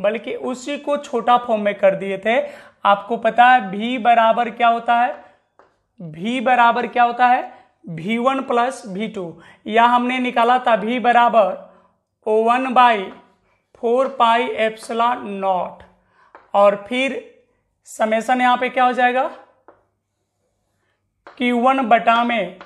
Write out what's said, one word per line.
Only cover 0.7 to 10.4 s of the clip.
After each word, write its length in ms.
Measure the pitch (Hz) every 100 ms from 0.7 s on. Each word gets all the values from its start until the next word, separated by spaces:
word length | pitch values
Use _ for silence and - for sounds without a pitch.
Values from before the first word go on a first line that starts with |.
| 285
को 200 | 294 285
छोटा 400 | 285 233 233 247
फॉर्म 240 | 247 214
में 120 | 208 202
कर 200 | 196 175
दिए 220 | 196 190
थे। 220 | 208 247 285 - - _ 202
आपको 320 | 202 - 226
पता 280 | 226 220 247
है 140 | 254 202
वी 280 | 202 233 254
बराबर 520 | 226 233 226 226 240
क्या 180 | 226 233
होता 280 | 233 233 240
है, 180 | 247 302 - _ _ _ _ _ _ _
वी 400 | 175 156 196 254
बराबर 460 | 233 247 233 240 240
क्या 160 | 247
होता 240 | 240 240 247
है, 260 | 254 370 - _ _ 320
वी 320 | 160 170 226
वन 240 | 240 269
प्लस 420 | 269 240 240 262 220
वी 200 | 185 220
टू। 340 | 202 175 160 - - -
या 180 | 220 233
हमने 340 | 240 247 254
निकाला 380 | 254 247